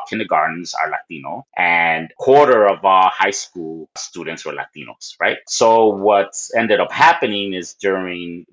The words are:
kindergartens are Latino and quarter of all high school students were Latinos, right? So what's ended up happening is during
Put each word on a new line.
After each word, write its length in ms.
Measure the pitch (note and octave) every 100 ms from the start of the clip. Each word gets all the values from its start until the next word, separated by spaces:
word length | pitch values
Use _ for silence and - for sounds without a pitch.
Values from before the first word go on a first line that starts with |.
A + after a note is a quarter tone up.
| -
kindergartens 640 | G#2+ G#2 D#2+ D#2 E2 F2
are 160 | - D#2
Latino 560 | D2 - D#2+ C#2 E2 - -
and 540 | F2 F2 E2 D#2+ E2 -
quarter 480 | - C#3 C#3+ A#2+ G2+
of 180 | F2+
all 260 | F#2+ F#2+ F#2
high 180 | - G2
school 580 | G2 - F#2 D#2+ D#2+ D#2 -
students 480 | - - D#2+ D#2+ D#2+
were 80 |
Latinos, 600 | C#2+ C#2 D#2 B1+ - - -
right? 180 | F#2+ - -
So 420 | - A2+ A2+ A2
what's 640 | G2 G2+ G2+ G2 - -
ended 260 | A#2 A2+ G#2
up 120 | F2+
happening 600 | - D#3 E3+ B2 G2+ G2+
is 200 | F#2 F2
during 720 | - G2+ F#2+ F#2 F2 F2 F2 F2